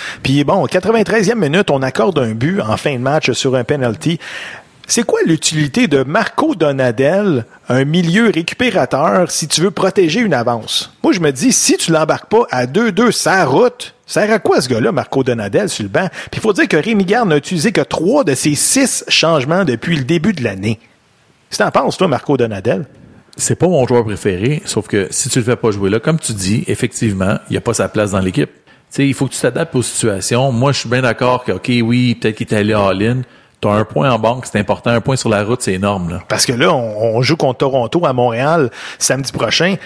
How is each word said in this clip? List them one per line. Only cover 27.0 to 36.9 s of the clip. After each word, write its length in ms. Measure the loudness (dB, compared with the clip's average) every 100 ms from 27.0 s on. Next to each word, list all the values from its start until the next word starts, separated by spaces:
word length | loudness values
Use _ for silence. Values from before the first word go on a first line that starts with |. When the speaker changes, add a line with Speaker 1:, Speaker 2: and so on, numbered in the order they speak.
| -2 0 -2 -2 -4
Speaker 2:
il 80 | -4
a 40 |
pas 120 | -2
sa 140 | -2 -2
place 240 | 0 0
dans 80 | 0
l'équipe. 320 | 0 -2 -4
Tu 160 | -6 _ _ _
sais, 160 | -2 0
il 80 | 0
faut 100 | -4
que 80 |
tu 60 | -2
t'adaptes 340 | -2 -2 -2 -2
aux 60 |
situations. 720 | -2 -2 -2 -2 0 0 2
Moi, 200 | 2 0
je 100 | 0
suis 80 | -2
bien 120 | 0
d'accord 420 | 0 0 0 0
que, 100 | -2
OK, 180 | -4 0 0
oui, 300 | 2 2 2
peut-être 220 | 0 -2 -4
qu'il 100 | -2
est 60 |
allé 200 | 0 2
all-in. 480 | 2 2 2 0 -2 -6 -14 _ _
T'as 120 | 0
un 140 | 2 0
point 260 | 0 2
en 80 | 2
banque, 260 | 0 -2 -2
c'est 140 | -2
important. 320 | 0 -2 0
Un 100 | 0
point 140 | 0 -2
sur 140 | 0
la 140 | 0
route, 200 | 0 -2
c'est 100 | -2
énorme, 380 | 0 0 0 -4
là. 80 | -6 -4
Speaker 1:
Parce 160 | -2 -2
que 80 |
là, 220 | 2 2 2
on, 400 | -2